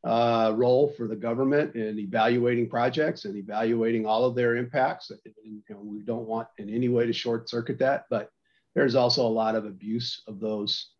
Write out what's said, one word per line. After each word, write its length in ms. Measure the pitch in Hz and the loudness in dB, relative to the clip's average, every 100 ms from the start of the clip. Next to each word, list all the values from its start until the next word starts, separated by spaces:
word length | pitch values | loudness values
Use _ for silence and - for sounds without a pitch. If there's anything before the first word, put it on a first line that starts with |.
| 113 | 2
uh, 480 | 113 117 117 113 110 | 2 4 4 2 4
role 380 | 123 127 143 - | 4 6 4 0
for 120 | 113 | -6
the 60 | 107 | -4
government 600 | 117 117 135 147 151 117 | -4 0 2 2 0 -4
in 240 | 107 107 | -4 -4
evaluating 680 | 98 113 113 120 120 120 120 | -4 2 2 4 2 2 0
projects 560 | 123 127 127 156 165 104 | 0 0 0 -2 -2 -10
and 100 | 101 | -10
evaluating 680 | 101 104 113 117 113 117 107 | -6 -2 0 2 2 0 2
all 180 | 110 | 2
of 100 | 127 | 2
their 220 | 123 120 120 | 2 0 0
impacts. 540 | 123 139 127 - - | -2 0 0 -2 -12
And, 100 | - 113 107 | -18 -20 -20
you 180 | 110 104 104 | -18 -18 _
know, 120 | 104 | -16
we 200 | 104 104 | -12 -10
don't 220 | 104 117 110 | -6 -6 -4
want 220 | 113 113 - | -6 -6 -12
in 120 | 104 | -8
any 180 | 117 123 | -2 2
way 180 | 123 117 | 2 2
to 60 | |
short 380 | 117 120 117 117 | 0 -2 -4 -4
circuit 300 | 120 113 123 | -6 -4 0
that, 260 | 131 139 - | 0 0 -2
but 200 | 113 - _ _ _ _ - | -4 -4 _ _ _ _ 0
there's 200 | 139 127 | 2 4
also 300 | 120 139 120 | 4 4 2
a 20 | |
lot 280 | 113 110 110 | 2 2 0
of 100 | 110 | -4
abuse 560 | 95 101 113 120 - - | -10 -6 -4 -4 -10 -14
of 140 | 101 | -6
those 520 | 107 107 101 - - | -4 -2 -2 -4 -8